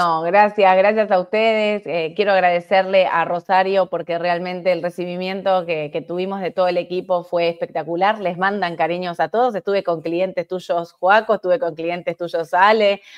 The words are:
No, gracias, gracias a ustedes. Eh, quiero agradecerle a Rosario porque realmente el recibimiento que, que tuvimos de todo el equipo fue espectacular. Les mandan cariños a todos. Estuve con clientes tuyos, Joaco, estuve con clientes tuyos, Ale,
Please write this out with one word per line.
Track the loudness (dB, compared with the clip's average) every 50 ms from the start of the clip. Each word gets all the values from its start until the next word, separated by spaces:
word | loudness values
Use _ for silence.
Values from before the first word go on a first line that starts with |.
No, | 0 0 0 -2
gracias, | 0 2 4 4 4 4 4 2 4 4 4 4
gracias | 4 2 2 2 0 2
a | 2 0
ustedes. | 0 0 0 0 2 2 2 0 0 -2 -2 -4 -4
Eh, | -6 -4 -4 -4 -4 -2
quiero | -2 0 2
agradecerle | 2 4 4 4 2 2 0 0 2 2 2 4 4 2 2
a | 2 2 0 0
Rosario | 0 -2 -4 -2 2 2 2 2 2 2 0 0 0
porque | -2 -6 -4 -4 -4 -2
realmente | 0 0 -2 -2 -2 -6 -6 -2 0 0
el | 0 0
recibimiento | -2 -6 -6 -6 -8 -6 -6 -6 -6 -6 -6 -4 0 0 0 0 0
que, | -2 -4 -4 -4 -6
que | -6 -8
tuvimos | -8 -6 -6 -4 -4 -4 -6 -6
de | -6 -6
todo | -2 0 0 0
el | 0 -2
equipo | -4 -4 -6 -6 -4 -2 -2 -2 -2
fue | -2 -2 0 0 0
espectacular. | -2 -4 -8 -8 -6 -8 -6 -4 -2 0 0 0 0 0
Les | -2 -4 -4 -2
mandan | -2 -2 -2 -2 -4 -4 -2
cariños | -2 -2 -2 -2 -4 -6 -6 -4 -4
a | -4 -2
todos. | 0 0 0 0 -2
Estuve | -4 -4 -2 -2 -2 0
con | -2 -4 -4
clientes | -4 -4 -2 -2 -2 -2 -4 -6 -6 -6
tuyos, | -6 -8 -4 -4 -4 -4 -4 -6
Joaco, | _ -2 2 4 4 4 4 2 -2
estuve | 0 0 0 0 0
con | 0 -4 -6
clientes | -6 -6 -4 -4 -4 -4 -6 -6
tuyos, | -6 -6 -6 -4 -6 -4 0 2
Ale, | 4 6 6 6 4 4 2 0 -2 -6 -18 -18